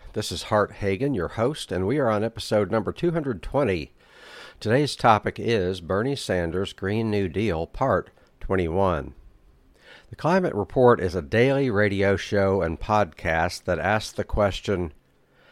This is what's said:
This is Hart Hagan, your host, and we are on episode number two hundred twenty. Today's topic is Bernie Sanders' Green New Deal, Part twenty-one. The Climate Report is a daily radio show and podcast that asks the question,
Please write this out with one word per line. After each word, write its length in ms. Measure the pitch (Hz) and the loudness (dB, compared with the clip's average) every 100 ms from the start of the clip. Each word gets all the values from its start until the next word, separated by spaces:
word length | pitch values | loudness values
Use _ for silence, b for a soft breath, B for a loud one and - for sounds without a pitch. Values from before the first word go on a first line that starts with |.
| b | b
This 180 | - - | -8 -6
is 120 | 85 | -6
Hart 280 | - 107 101 | 0 2 0
Hagan, 440 | - 101 98 139 120 | -2 -2 0 0 -2
your 140 | 80 | -4
host, 420 | - 120 156 - | -2 -2 -2 -6
and 160 | 90 95 | -2 -2
we 100 | 147 | 0
are 140 | 123 | 2
on 120 | 107 | 0
episode 460 | 110 - - 107 98 | -2 -4 -2 0 2
number 220 | 113 110 | 0 -2
two 160 | - 175 | -4 -2
hundred 320 | 165 139 101 | -2 -4 -6
twenty. 500 | - 131 131 90 69 _ B B B B B B | -4 0 0 0 -4 _ B B B B B B
Today's 360 | 107 123 147 - | 0 2 0 2
topic 440 | 123 104 - - | 4 4 2 -4
is 420 | 110 117 90 92 | 0 0 0 -4
Bernie 340 | 82 95 123 143 | -2 -2 0 -4
Sanders' 580 | - 92 85 85 98 | -2 0 0 -2 -4
Green 360 | - 95 107 113 | -4 -4 -2 0
New 180 | 104 95 | 0 -2
Deal, 380 | 85 110 82 82 | -2 -2 -2 -4
Part 460 | - 135 92 - _ b b | -2 0 0 -2 _ b b
twenty-one. 760 | - 95 85 87 95 82 67 - - _ _ _ _ _ B B B | -2 0 0 2 2 0 -4 -12 -20 _ _ _ _ _ B B B
The 40 | - | -6
Climate 380 | 151 185 185 | 0 0 0
Report 460 | 104 98 143 123 117 | -2 -2 4 6 6
is 160 | 92 90 | 2 -4
a 80 | |
daily 480 | 73 107 127 139 135 | 0 2 4 2 2
radio 440 | 101 104 98 98 95 | 2 2 2 2 0
show 460 | - 101 98 98 | 0 0 2 2
and 180 | 82 82 | 0 -2
podcast 840 | - 107 98 - 90 80 85 - | 0 2 2 -2 -2 0 0 -2
that 160 | - 85 | -4 -2
asks 320 | 85 107 - | 0 0 -2
the 120 | - | -8
question, 680 | 104 - 101 95 - 95 87 - b b b b b | -4 0 0 0 -4 -2 -4 -10 b b b b b